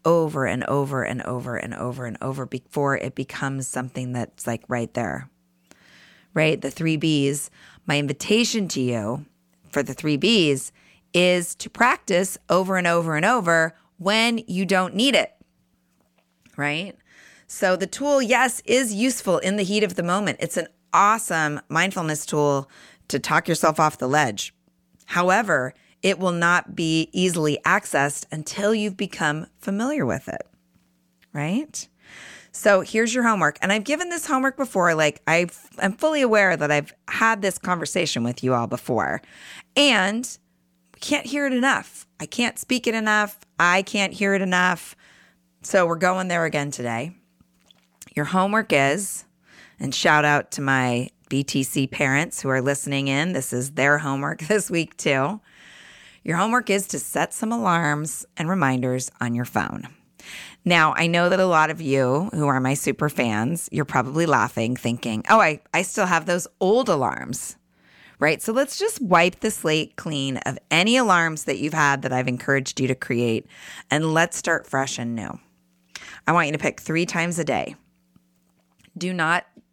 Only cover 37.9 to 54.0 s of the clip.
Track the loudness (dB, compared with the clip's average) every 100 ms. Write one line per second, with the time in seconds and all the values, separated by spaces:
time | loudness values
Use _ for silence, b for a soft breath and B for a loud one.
37.9 | -2 -2 -2 -4 -2 0 0 -2 -6 -2
38.9 | 0 0 -4 B B B B B 2 4
39.9 | 4 2 -2 -8 -12 _ _ _ _ _
40.9 | -12 -4 -4 -2 -4 0 0 2 0 -4
41.9 | -18 -20 -16 -10 -2 -2 -4 -2 -2 0
42.9 | 0 2 2 0 -6 _ 0 4 4 0
43.9 | -2 -2 0 0 2 2 2 2 0 -8
44.9 | -20 b b b b _ _ 2 4 4
45.9 | 2 0 0 0 0 0 -2 -4 -4 -4
46.9 | -4 -6 -12 _ _ _ _ _ _ _
47.9 | _ -8 -6 0 2 2 2 2 4 4
48.9 | 2 -4 -10 -16 _ B B B B -6
49.9 | 0 4 4 4 2 0 -4 0 2 2
50.9 | 0 -4 _ -4 -4 0 -2 -2 -2 -2
51.9 | 0 0 0 -2 -4 -2 0 0 -2 -4
52.9 | -4 0 0 0 -2 -4 -4 -4 0 2
53.9 | 2